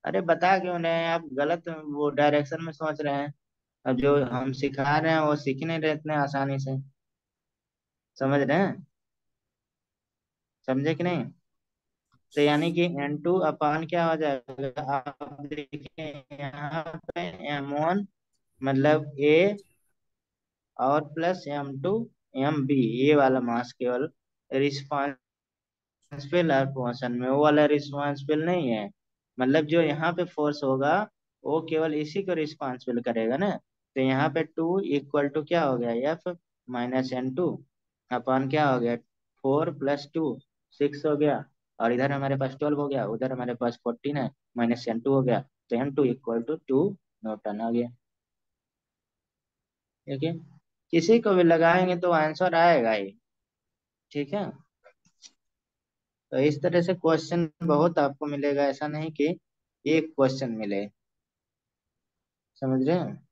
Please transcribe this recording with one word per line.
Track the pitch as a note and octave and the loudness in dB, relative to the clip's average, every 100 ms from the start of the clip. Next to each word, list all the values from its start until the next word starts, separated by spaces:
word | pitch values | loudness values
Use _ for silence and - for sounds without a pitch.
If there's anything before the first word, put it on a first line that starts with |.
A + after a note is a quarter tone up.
अरे, | - F#3+ | -2 -2
बता | E3+ E3 F3+ F#3+ | 2 2 4 2
क्यों | F#3 F3 | 0 -2
रहे | E3 | 0
हैं | E3 E3 | 0 0
आप? | E3+ D#3+ | -2 -4
गलत | C3 C#3+ F3 E3+ | -2 0 -2 -4
वो | D#3+ D3+ C#3+ D3 | -10 -8 -2 0
direction | C#3 D3 D3 C#3+ D#3+ | 2 4 4 0 -6
में | E3 | -8
सोच | D#3+ D#3 D3+ | -4 -4 -2
रहे | D3 | -4
हैं। | C#3+ D3 - _ _ _ _ | -4 -6 -10 _ _ _ _
अब | C3 B2+ | -2 2
जो | C#3+ C#3+ | 4 4
हम | B2 B2+ C3 | 2 -2 -4
सिखा | C3 C#3 C3+ C#3 D3+ | -2 -4 -2 0 2
रहे | D#3+ | 2
हैं, | D#3+ | 2
वो | D3+ D3 | 2 0
सीख | C#3 C3+ | -2 -4
नहीं | D#3+ E3 | -4 -2
रहे | D#3 | -2
इतने | D#3 D#3 | -2 -2
आसानी | D3+ C#3 C#3+ C#3 C#3 | -2 0 -2 -2 -2
से, | C3+ C3+ - _ _ _ _ _ _ _ _ _ _ _ _ - | -4 -6 -8 _ _ _ _ _ _ _ _ _ _ _ _ -4
समझ | C3+ C#3+ | 0 2
रहे | C3+ D#3+ | 2 2
हैं? | F#3+ - - _ _ _ _ _ _ _ _ _ _ _ _ _ _ _ _ _ - | 0 -4 -16 _ _ _ _ _ _ _ _ _ _ _ _ _ _ _ _ _ -2
समझे | C3 D3 | 0 0
कि | D#3+ | 0
नहीं? | F3 E3+ - - _ _ _ _ _ _ _ _ _ | -2 -2 -6 -12 _ _ _ _ _ _ _ _ _
तो | D3 | 2
यानी | D3 D3 E3 | 4 4 0
कि | E3+ F3 C#3+ | 0 0 -2
N | C#3+ D3 | -4 -2
two | E3+ F#3 | 0 2
upon | D#3 D3+ D3 D3+ D#3+ | 0 0 -2 -2 -2
क्या | F3 E3 | -2 0
हो | D#3+ | 0
जाएगा? | D3+ C3+ A#2+ C3 C#3 B2+ | -2 -2 -8 -8 -8 -6
आप | C3+ C#3 C#3+ - C#3+ C#3+ | -4 -4 -6 -14 -16 -12
देखिए, | C#3+ D3+ C#3 D3 C3+ - D#3 C#3+ C3 | -10 -10 -10 -14 -16 -14 -12 -14 -18
यहाँ | C#3+ C#3 D3 D3 D#3+ D#3+ D#3 - | -12 -12 -10 -8 -8 -8 -12 -12
पे | - F3 - C#3+ | -10 -10 -10 -6
एम | D3 C#3 | -6 -4
वन, | C#3+ D#3+ G3 G3 _ _ _ _ _ | -2 0 0 -4 _ _ _ _ _
मतलब, | C3+ C3+ D3 D#3 D3 C3 | 0 2 4 2 0 0
A | D3 D#3 G3 G3+ _ _ _ _ _ _ _ _ _ _ _ - | 6 6 4 0 _ _ _ _ _ _ _ _ _ _ _ -2
और | B2+ D3 D3 | 2 2 0
plus | E3 E3+ F#3 C#3+ | -2 -2 -2 -4
M | C#3+ C#3 C3+ | -6 -6 -4
टू, | E3 A3 A#3 _ _ C3 | -2 -2 -4 _ _ -2
एम | C#3 D3+ C3+ | 0 0 2
बी, | C#3 A2+ A#2 | 2 2 2
ये | C#3 | 4
वाला | D3+ C3 C3 | 6 6 2
मास | A#2+ A#2+ B2 | 0 -2 -4
केवल | - B2 B2 D#3 _ _ _ _ | -4 -2 -2 -4 _ _ _ _
responsible | C3+ C#3 C#3 C#3 C#3+ C#3+ C3 _ _ _ _ _ _ _ _ _ C#3+ C#3 F3 E3 | -2 0 -2 -6 -4 -4 -6 _ _ _ _ _ _ _ _ _ -16 -2 0 4
है | C3+ C3+ | 2 2
मोशन | C3+ B2 B2 B2+ | -2 -4 -4 -4
में, | A#2+ B2+ | -2 0
वो | C#3 | 4
वाला | D3+ D3 D3 | 4 6 4
responsible | D3 C#3+ C#3 C#3+ D3 C#3 D3+ | 2 0 -4 -4 -4 -2 -2
नहीं | E3 F3+ C3 | 0 0 0
है। | A2 G2+ _ _ _ _ - | -2 -4 _ _ _ _ -2
मतलब | B2+ D#3 D3+ | 2 2 4
जो | E3+ | 2
यहाँ | D#3 D3 E3 | 2 0 -2
पे | F3 F3 | -2 -6
force | - D3 D3 | -2 -2 0
होगा | C3+ C3 C#3+ F3+ G#3+ _ _ _ | -2 0 2 0 -2 _ _ _
वो | - D#3 E3 | -4 -4 -2
केवल | D#3+ D#3+ | -2 0
इसी | D3+ D3+ E3+ | -2 -4 -6
को | F#3 | -4
responsible | D#3+ D3+ D3+ C#3 B2+ - A#2+ | -4 -4 -6 -8 -8 -4 -4
करेगा | A#2+ A#2 A2+ C3+ | -2 -2 0 0
ना। | G3+ C3+ _ _ _ C3+ | -2 -4 _ _ _ -2
तो | |
यहाँ | C3 C3+ D3+ | 0 2 0
पे | D#3 D#3 | 0 -4
टू | - E3 F#3 - | -4 -2 -2 0
equal | C#3+ C#3 D3 C#3+ | -2 0 -2 0
to | D3 D3 | -4 -2
क्या | E3+ | 0
हो | D3 B2 | 2 0
गया, | A#2+ A#2 C#3 | 0 0 -2
F | E3 F3+ F3 _ _ - | -4 -6 -10 _ _ -10
minus | B2 B2 C3 B2+ | -6 -2 -2 -2
N | B2+ C3 | -4 -4
two | C3 E3+ G#2+ - _ _ _ _ | -2 -2 -4 -14 _ _ _ _
upon | B2 B2 C3 C3+ | -4 0 0 2
क्या | D3+ D3 | 2 2
हो | B2+ | 2
गया, | A#2 A#2+ _ _ _ _ | 0 -2 _ _ _ _
फ़ोर | C3+ D3 E3 C#3 | 0 2 0 -2
प्लस | C3+ C#3+ - | -2 -2 -4
टू | E3 D3+ C3 _ _ _ _ | -4 -4 -4 _ _ _ _
सिक्स | C#3+ C#3+ D#3 | -2 0 -2
हो | D3 | 2
गया, | D3 A#2+ - _ _ _ | 2 0 -4 _ _ _
और | A2+ | 0
इधर | B2 C#3 | 2 0
हमारे | C#3 C#3 C3+ | 0 -2 -2
पास | C3 C3+ | -2 -2
ट्वेल्व | D3 D3 | -2 0
हो | C#3+ | -2
गया, | C3+ G#2 | -2 -2
उधर | A2+ C3 | -2 -4
हमारे | B2+ B2 | -4 -6
पास | A#2+ B2+ - | -2 -4 -2
फ़ोर्टीन | A#2+ A#2+ C#3+ D3 | -6 -4 -4 -4
है, | A#2 _ _ A#2+ | -4 _ _ -2
minus | A#2 A#2 - | 0 0 -2
N | A2+ | -2
two | C3+ | 2
हो | C#3 | 2
गया, | B2+ A2 | 2 0
तो | - _ _ A#2+ | -2 _ _ -2
N | C#3 | -2
two | C#3 | 2
equal | C3 A#2 - A#2 | 2 0 -4 -4
to | A#2 D#3+ - | -2 -8 0
two | C3+ F#3+ G3 _ _ | 0 2 -4 _ _
न्यूटन | A2 G#2+ G#2+ G#2 | -10 -8 -6 -6
आ | A2+ | -2
गया। | A#2 A#2+ B2 _ _ _ _ _ _ _ _ _ _ _ _ _ _ _ _ _ _ _ _ - | -2 -2 -10 _ _ _ _ _ _ _ _ _ _ _ _ _ _ _ _ _ _ _ _ -10
ठीक | C3+ | -4
है, | D#3+ E3+ - - _ _ _ | -4 -6 -12 -20 _ _ _
किसी | E3 E3 A#3 | 2 4 4
को | A3+ | 6
भी | F#3 | 6
लगाएंगे | E3+ E3 E3 F3+ F3+ F3 | 6 6 6 4 2 0
तो | F3 | 2
answer | E3 D#3 D#3 F#3 E3 | 2 2 0 2 6
आएगा | E3+ D#3 A2+ | 6 6 4
ही। | G#2+ G2 G#2 _ _ _ _ _ _ _ _ _ | 0 -2 -12 _ _ _ _ _ _ _ _ _
ठीक | D3 C#3+ | -8 -4
है, | G3+ F#3+ C3 _ _ - _ _ _ - _ _ _ _ _ _ _ _ _ _ | -4 -6 -10 _ _ -20 _ _ _ -20 _ _ _ _ _ _ _ _ _ _
तो | C3 | 2
इस | C#3+ C3+ | 2 2
तरह | F3 F3 | 0 2
से | F3 F3+ | 2 0
question | D#3+ D#3+ D#3 F3 D#3+ _ | 2 2 0 -2 -2 _
बहुत | E3+ D3 E3+ E3 | 0 4 4 4
आपको | C#3 C#3 D3+ | 0 -2 -6
मिलेगा, | C#3+ C#3+ C#3+ | -2 0 2
ऐसा | C#3 C3+ D3+ | 0 -2 -6
नहीं | D3+ D#3+ | -6 -8
कि | D3+ D3 F#3 _ _ _ _ | -2 -2 -2 _ _ _ _
एक | C#3+ D#3+ D#3 | 0 0 0
question | - C3 C3+ B2+ | 0 0 2 -6
मिले, | A2 G#2 G2+ G#2 _ _ _ _ _ _ _ _ _ _ _ _ _ _ _ _ _ | -6 -4 -4 -6 _ _ _ _ _ _ _ _ _ _ _ _ _ _ _ _ _
समझ | C3 C3 C3 | -2 0 2
रहे | F3 | 0
हैं? | A#2 G2+ _ | -2 -10 _